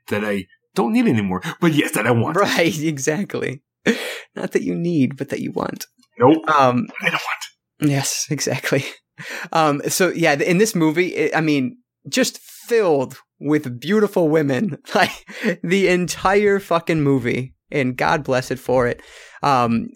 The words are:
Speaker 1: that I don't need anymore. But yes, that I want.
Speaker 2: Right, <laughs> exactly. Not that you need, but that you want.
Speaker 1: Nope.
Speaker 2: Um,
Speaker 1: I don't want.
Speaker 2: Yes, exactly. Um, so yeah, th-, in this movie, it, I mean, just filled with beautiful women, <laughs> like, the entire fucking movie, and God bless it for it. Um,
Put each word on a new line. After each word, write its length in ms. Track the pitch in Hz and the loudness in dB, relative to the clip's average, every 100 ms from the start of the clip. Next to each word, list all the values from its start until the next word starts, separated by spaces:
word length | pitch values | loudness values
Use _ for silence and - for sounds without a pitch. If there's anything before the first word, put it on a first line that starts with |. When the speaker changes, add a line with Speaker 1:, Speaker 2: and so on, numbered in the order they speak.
| - | -6
Speaker 1:
that 140 | 104 | -4
I 220 | 104 101 95 _ _ - | -2 -4 -6 _ _ -2
don't 180 | 226 | 0
need 140 | 226 233 | 2 2
anymore. 340 | 117 101 92 160 - | 2 0 -4 -6 -2
But 140 | 170 | 2
yes, 180 | 147 - | 2 0
that 160 | - 110 | 0 2
I 40 | |
want. 260 | 120 110 175 | 2 2 0
Speaker 2:
Right, 400 | 202 - 170 170 | 0 2 0 0
<laughs> 40 | |
exactly. 760 | 156 147 131 156 202 123 - 135 _ _ - 233 - - - - | -4 -4 -2 -2 -4 -6 -6 -8 _ _ -4 -4 -6 -12 -14 -10
Not 160 | 190 | -4
that 100 | - | -4
you 100 | - 175 | -2 -2
need, 420 | 170 165 127 143 | -2 0 0 -2
but 120 | 139 | -8
that 120 | - | -8
you 100 | - | -6
want. 340 | - - - - _ _ - | -4 -6 -6 -16 _ _ 2
Speaker 1:
Nope. 300 | 127 160 156 | 4 4 4
Speaker 2:
Um, 380 | 151 131 123 113 - | 4 4 2 -2 -6
Speaker 1:
I 40 | 180 | -4
don't 40 | - | -4
want. 680 | - - - _ _ _ 151 | -6 -10 -12 _ _ _ 0
Speaker 2:
Yes, 360 | 139 135 - - | 0 -2 -6 -6
exactly. 560 | 143 - 131 - 135 - - _ - - - - | -4 -4 -4 -2 -2 -2 -10 _ -20 -14 -12 -4
Um, 300 | 165 156 143 139 | 0 2 2 -2
so 200 | - 185 | 0 0
yeah, 260 | 156 165 143 | 2 2 2
th-, 140 | 156 | 2
in 80 | 175 | 2
this 160 | 214 180 | 2 2
movie, 380 | 156 156 180 - | 2 2 0 0
it, 200 | 151 - | 0 0
I 60 | |
mean, 360 | 156 147 127 - _ _ - | 2 2 0 -6 _ _ -6
just 320 | 254 262 - | -2 0 -2
filled 800 | - - - 233 196 143 123 - _ _ | -16 -20 -2 2 4 2 0 -8 _ _
with 400 | 143 151 143 120 | -2 0 -2 -6
beautiful 480 | 147 214 208 196 165 | 0 2 2 2 2
women, 480 | 160 143 127 202 143 - | 2 2 0 -2 -4 -2
<laughs> 100 | 214 | 0
like, 160 | 180 - - - 226 175 | 0 -2 -16 -6 -4 -4
the 260 | 170 190 180 | 0 2 2
entire 680 | 180 175 - 185 202 208 196 | 2 0 -2 0 2 2 0
fucking 400 | 196 165 - 165 | 0 -2 0 0
movie, 520 | 143 139 120 - 131 - _ | 2 2 0 -2 -4 -12 _
and 260 | 147 127 123 | -2 -2 0
God 260 | 151 165 | 0 0
bless 280 | 135 127 131 | 0 -2 -2
it 80 | 127 | -6
for 280 | - 123 120 | -2 0 0
it. 140 | 117 - - - - | -4 -10 -20 -20 -6
Um, 460 | 143 135 120 117 - | 0 2 2 0 -2